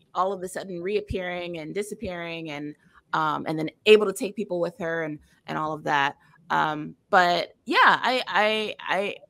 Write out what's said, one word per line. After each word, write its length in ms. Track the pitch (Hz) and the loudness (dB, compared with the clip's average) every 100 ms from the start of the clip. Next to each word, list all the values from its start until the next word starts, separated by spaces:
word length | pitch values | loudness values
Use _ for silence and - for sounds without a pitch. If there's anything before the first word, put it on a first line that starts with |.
| _ | _
all 180 | 180 190 | -2 0
of 100 | 190 | -2
a 60 | 180 | -6
sudden 320 | - 180 175 | -10 -8 -8
reappearing 800 | 175 208 202 190 180 180 175 170 | -2 -4 -2 -6 -4 -6 -6 -8
and 160 | 156 | -8
disappearing 760 | 175 208 214 196 175 170 165 165 | -8 -8 -8 -10 -8 -8 -10 -10
and, 240 | 143 147 - _ - - | -10 -10 -14 _ -20 -6
um, 320 | 160 156 147 - | -2 0 -2 -4
and 100 | 160 | -4
then 120 | 156 - 208 | -4 0 6
able 200 | 214 202 | 6 6
to 60 | |
take 240 | 196 202 208 | -4 -6 -6
people 240 | 196 175 | -4 -2
with 180 | 170 175 | -4 -4
her 240 | 170 165 | -6 -4
and, 160 | 156 151 - _ - | -6 -8 -16 _ -8
and 100 | 156 | -4
all 140 | 156 | -4
of 100 | 156 | -4
that?" 320 | 156 147 139 - _ _ - | 0 2 0 -2 _ _ -2
Um, 440 | 160 156 151 160 156 - | 0 0 -2 -8 -12 4
but 440 | 196 175 175 - _ | 6 6 4 -2 _
yeah, 120 | - 381 | 0 6
I, 380 | 415 160 226 254 - | 6 6 2 0 0
I, 460 | 185 214 220 214 - | 2 2 2 -4 -6
I, 360 | - 170 202 - | -4 -2 -2 -8